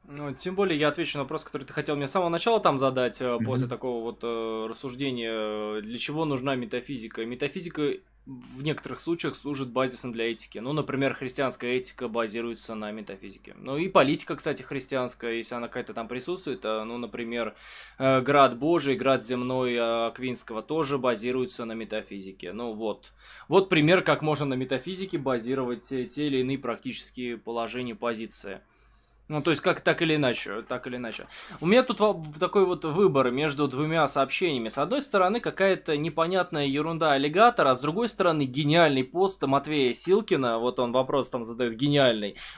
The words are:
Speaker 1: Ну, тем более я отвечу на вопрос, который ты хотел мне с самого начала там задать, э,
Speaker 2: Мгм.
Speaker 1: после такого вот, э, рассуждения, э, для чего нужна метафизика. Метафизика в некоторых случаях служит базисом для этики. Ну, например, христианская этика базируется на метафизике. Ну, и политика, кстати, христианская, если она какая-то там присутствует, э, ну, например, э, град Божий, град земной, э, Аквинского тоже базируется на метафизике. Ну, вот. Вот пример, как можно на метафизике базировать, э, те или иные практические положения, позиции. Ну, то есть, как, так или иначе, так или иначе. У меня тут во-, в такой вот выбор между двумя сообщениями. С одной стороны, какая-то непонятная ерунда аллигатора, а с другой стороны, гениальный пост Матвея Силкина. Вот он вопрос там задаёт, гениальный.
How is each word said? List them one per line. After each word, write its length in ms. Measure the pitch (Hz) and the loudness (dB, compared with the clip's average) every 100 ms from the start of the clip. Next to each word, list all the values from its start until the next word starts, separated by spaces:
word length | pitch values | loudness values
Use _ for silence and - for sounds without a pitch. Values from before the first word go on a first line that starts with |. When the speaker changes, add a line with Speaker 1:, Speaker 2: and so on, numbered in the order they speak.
| - | -18
Speaker 1:
Ну, 280 | 143 147 | -12 -10
тем 200 | 135 180 | -8 -6
более 240 | 185 196 151 | 0 2 4
я 100 | 151 | 2
отвечу 280 | 147 147 147 | 2 -4 -4
на 60 | |
вопрос, 200 | 143 156 | -4 -6
который 200 | - 143 | -6 -10
ты 80 | 135 | -6
хотел 240 | - 147 143 | -6 -2 -2
мне 100 | 139 | 0
с 40 | |
самого 180 | 196 175 | 0 2
начала 300 | 170 233 226 | 2 2 4
там 180 | 190 139 | 4 4
задать, 420 | 135 127 123 - | 2 2 0 0
э, 120 | 127 | -2
Speaker 2:
Мгм. 100 | 120 | 0
Speaker 1:
после 220 | 113 127 123 | 0 0 -2
такого 340 | 120 131 120 | -4 -4 -4
вот, 180 | 113 107 | -6 -6
э, 440 | 117 117 113 110 110 | -4 -4 -4 -4 -6
рассуждения, 1120 | 113 135 123 139 123 113 113 107 107 107 107 | -8 -10 -6 -4 -4 -4 -4 -4 -4 -4 -6
э, 20 | |
для 160 | 107 117 | -6 -8
чего 260 | - 151 160 | -4 -2 -2
нужна 300 | 135 135 131 | -2 -2 -4
метафизика. 680 | 117 123 117 131 110 113 | -4 -6 -6 -10 -8 -8
Метафизика 680 | 113 123 143 190 170 151 143 - _ _ - | -8 -4 -6 -6 -8 -2 -2 -2 _ _ -18
в 360 | 127 - 127 | -16 -16 -6
некоторых 380 | 147 143 - 123 | -4 -4 -6 -10
случаях 340 | - 170 156 | -4 -2 -4
служит 340 | - 139 139 127 | -6 -6 -6 -4
базисом 420 | 120 131 120 127 | -2 -2 -4 -8
для 180 | 113 113 | -4 -4
этики. 280 | 113 - - | -4 -10 -10
Ну, 140 | 123 | -4
например, 400 | 151 139 135 139 | -4 -2 0 0
христианская 640 | 127 131 131 131 - 120 127 | -2 -6 -2 -4 -2 -2 -2
этика 320 | 123 - 123 | -4 -8 -6
базируется 640 | 113 113 113 117 113 - | -2 -2 -4 -6 -8 -10
на 160 | 110 107 | -8 -8
метафизике. 640 | 110 101 98 101 - - - | -10 -12 -14 -16 -18 -20 -14
Ну, 180 | 110 143 | -6 -4
и 100 | 180 | 4
политика, 480 | 180 135 165 - 139 | 6 6 2 -4 -4
кстати, 260 | 160 131 | -4 -6
христианская, 720 | 127 139 - 131 123 - 117 117 | -6 -10 -4 -4 -4 -6 -6 -6
если 180 | 110 | -6
она 140 | 123 117 | -8 -6
какая-то 240 | 127 - | -8 -8
там 140 | 110 110 | -10 -8
присутствует, 560 | 123 123 180 156 120 110 | -8 -6 -6 -6 -6 -2
э, 180 | 110 | -2
ну, 140 | 110 120 | -4 -8
например, 560 | 113 117 117 120 110 - - - - - | -8 -8 -6 -4 -4 -8 -20 -20 -20 0
э, 220 | 135 131 | 4 4
град 360 | 123 143 131 120 | 6 6 6 6
Божий, 380 | 151 170 139 123 | 2 2 2 2
град 280 | 135 131 | 2 2
земной, 500 | 110 123 127 131 127 | 0 -4 -2 0 0
э, 320 | 120 117 117 113 | 2 2 2 0
Аквинского 540 | 117 127 120 - 110 | -4 -6 -6 -8 -8
тоже 340 | - 156 139 139 | -4 -2 0 0
базируется 640 | 123 113 120 127 123 - 117 | 0 0 -2 -2 -2 -6 -8
на 60 | |
метафизике. 800 | 113 107 107 104 101 95 95 87 | -8 -6 -6 -6 -12 -12 -12 -10
Ну, 200 | 101 120 | -8 -8
вот. 380 | 107 110 101 - _ - - - | -4 -4 -4 -10 _ -20 -20 4
Вот 200 | 175 190 | 4 6
пример, 320 | 160 147 185 | 4 6 6
как 180 | 180 147 | 4 2
можно 220 | 151 143 143 | 2 0 0
на 80 | |
метафизике 640 | 127 131 131 165 185 190 170 | -2 -2 -4 -4 -8 -4 -4
базировать, 720 | 135 123 113 135 123 117 - | -2 -2 -2 -2 -2 -6 -6
э, 120 | 131 117 | -6 -6
те 200 | 147 147 | -4 -2
или 120 | 131 | 0
иные 200 | 127 135 | 0 -2
практические 800 | 123 107 131 110 - - 123 113 | -4 -6 -6 -10 -10 -8 -8 -8
положения, 560 | 113 117 117 123 123 | -6 -4 -4 -6 -8
позиции. 640 | 107 117 110 110 - 101 95 _ _ _ _ _ _ - | -4 -4 -4 -8 -10 -10 -12 _ _ _ _ _ _ -6
Ну, 140 | 151 | -2
то 100 | 156 | 2
есть, 100 | 147 | 2
как, 180 | 185 170 | 2 2
так 220 | - 156 | 2 2
или 140 | 165 156 | 2 4
иначе, 440 | 131 117 - 101 107 | 2 0 -4 -8 -6
так 180 | 127 131 | -8 -6
или 100 | 123 | -8
иначе. 300 | 117 107 - - - - | -8 -10 -14 -18 -16 -4
У 40 | 165 | 4
меня 160 | - | 4
тут 160 | - 202 | 4 2
во-, 140 | 214 | 2
в 260 | 180 151 151 | 2 -6 -2
такой 280 | 180 202 185 | 2 4 4
вот 180 | 170 | 2
выбор 460 | 160 156 190 139 127 | 0 4 6 6 4
между 360 | 127 151 139 143 | 2 0 2 0
двумя 380 | 127 156 165 143 | 0 0 2 2
сообщениями. 600 | 143 135 - 185 131 113 | 2 0 2 0 0 -2
С 80 | 139 | -2
одной 240 | 160 277 | 0 -2
стороны, 400 | 285 202 185 233 | 0 2 4 2
какая-то 560 | 160 - 190 180 - 147 | -4 2 2 2 0 -2
непонятная 720 | 160 - 165 185 175 156 143 | 0 0 2 2 0 0 0
ерунда 460 | 139 156 165 160 | 0 0 0 4
аллигатора, 580 | 139 147 165 240 233 143 | 4 4 6 6 8 4
а 40 | |
с 60 | 127 | 4
другой 300 | 147 175 233 | 2 0 -2
стороны, 320 | - 180 156 | 2 2 4
гениальный 580 | 135 131 147 165 160 131 | 0 0 4 6 6 6
пост 400 | 127 175 190 - | 0 2 0 2
Матвея 520 | 135 139 143 151 127 | 2 2 2 2 2
Силкина. 640 | 120 165 202 214 156 123 113 | 2 4 2 4 2 2 2
Вот 200 | 120 123 | 0 0
он 140 | 120 | 2
вопрос 380 | 123 131 143 120 | 2 2 0 0
там 160 | 127 113 | -6 -6
задаёт, 260 | 117 120 | -2 -2
гениальный. 640 | 113 143 143 131 113 104 - - | 0 2 6 6 4 -4 -8 -16